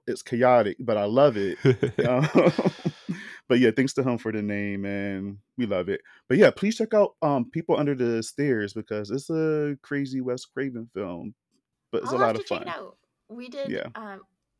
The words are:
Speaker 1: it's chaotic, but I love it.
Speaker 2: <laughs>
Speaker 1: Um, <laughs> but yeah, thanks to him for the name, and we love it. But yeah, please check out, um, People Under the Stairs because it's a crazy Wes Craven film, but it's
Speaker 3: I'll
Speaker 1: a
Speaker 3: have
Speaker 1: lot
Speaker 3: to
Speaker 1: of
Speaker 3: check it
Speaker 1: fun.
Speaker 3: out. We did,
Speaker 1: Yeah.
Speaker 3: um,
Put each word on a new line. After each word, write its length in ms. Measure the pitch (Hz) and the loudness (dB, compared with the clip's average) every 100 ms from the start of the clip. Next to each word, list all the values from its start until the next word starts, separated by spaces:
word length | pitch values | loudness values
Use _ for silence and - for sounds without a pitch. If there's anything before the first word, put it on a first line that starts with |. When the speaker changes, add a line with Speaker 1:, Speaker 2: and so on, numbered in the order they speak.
| - | -6
Speaker 1:
it's 140 | - | -8
chaotic, 560 | - 117 127 123 104 - | -4 2 6 6 4 0
but 180 | 117 107 | -2 0
I 80 | 104 | 2
love 320 | 123 143 107 | 6 6 4
it. 200 | 98 87 | -2 2
Speaker 2:
<laughs> 420 | 135 123 120 - 131 | 2 2 0 0 2
Speaker 1:
Um, 200 | 127 156 | 2 2
<laughs> 1120 | - 170 - 160 - 160 - - 175 - - - | 4 4 4 0 -2 -6 -8 -10 -12 -12 -10 0
but 120 | 123 | 4
yeah, 120 | 120 110 | 4 4
thanks 180 | 131 | 0
to 100 | - | 0
him 140 | 127 120 | -2 -2
for 140 | 110 | -4
the 100 | 107 | -4
name, 440 | 104 101 101 101 101 | -2 -4 -4 -6 -6
and 520 | 101 101 95 98 101 _ - | -4 -6 -6 -8 -12 _ -6
we 80 | 113 | -2
love 220 | 92 87 | -2 -2
it. 120 | 92 - _ - | -4 -8 _ 0
But 100 | 131 | 6
yeah, 140 | 131 | 6
please 260 | - 202 226 | 4 -2 -2
check 160 | 220 | 0
out, 220 | 214 202 - | 2 2 0
um, 280 | 151 139 120 | -2 0 -2
People 260 | 160 160 143 | -4 -2 0
Under 180 | 143 131 | 0 0
the 280 | 120 113 | 0 -2
Stairs 500 | 110 - 143 113 101 | -4 -2 0 0 -2
because 380 | 110 - 107 101 | -8 -8 -8 -6
it's 180 | 131 - | -8 -4
a 480 | 160 160 151 147 139 | -2 0 -2 -4 -6
crazy 380 | - 143 139 131 | -6 -4 -4 -4
Wes 240 | 123 127 - | -4 -6 -8
Craven 440 | 127 135 120 117 | -8 -6 -8 -10
film, 420 | - 95 87 104 - _ _ _ _ _ | -8 -8 -8 -12 -16 _ _ _ _ _
but 120 | - | -6
it's 80 | - | -2
Speaker 3:
I'll 40 | - | 0
Speaker 1:
a 40 | |
Speaker 3:
have 80 | 113 | 2
Speaker 1:
lot 80 | 110 | 0
Speaker 3:
to 60 | |
Speaker 1:
of 40 | - | -4
Speaker 3:
check 140 | - | -6
it 40 | - | -8
Speaker 1:
fun. 60 | 320 | -12
Speaker 3:
out. 220 | 92 - _ _ - | -14 -20 _ _ -20
We 200 | 233 247 | -18 -14
did, 200 | 269 277 | -10 -8
Speaker 1:
Yeah. 160 | - - 220 | -8 -8 -12
Speaker 3:
um, 260 | 214 196 - _ _ | -16 -18 -20 _ _